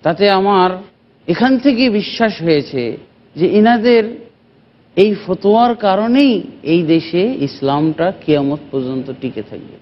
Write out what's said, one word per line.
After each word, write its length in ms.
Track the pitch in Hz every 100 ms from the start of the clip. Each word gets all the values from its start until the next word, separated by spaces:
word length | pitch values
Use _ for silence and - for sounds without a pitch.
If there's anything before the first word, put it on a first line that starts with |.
তাতে 260 | 151 165 202
আমার 400 | 190 196 196 180 185 202 _ _ _ -
এখান 300 | 170 247 262
থেকে 320 | 269 233 254
বিশ্বাস 440 | 208 185 - 226 185
হয়েছে 560 | 165 151 131 135 120 - - _ _ 147
যে 100 | 170
ইনাদের 560 | 202 220 240 240 233 214 - - _ _ _ _ _ _ -
এই 200 | 208 196 -
ফতোয়ার 480 | 185 196 220 240 233
কারণেই 680 | 208 190 226 254 285 208 - -
এই 200 | - 170
দেশে 380 | 160 165 156 175
ইসলামটা 920 | 214 262 139 - 139 143 156 151 170 - -
কিয়ামত 340 | 147 139 147 -
পর্যন্ত 400 | 135 127 131 131 127
টিকে 200 | 131 110
থাকবে। 360 | 104 98 80 -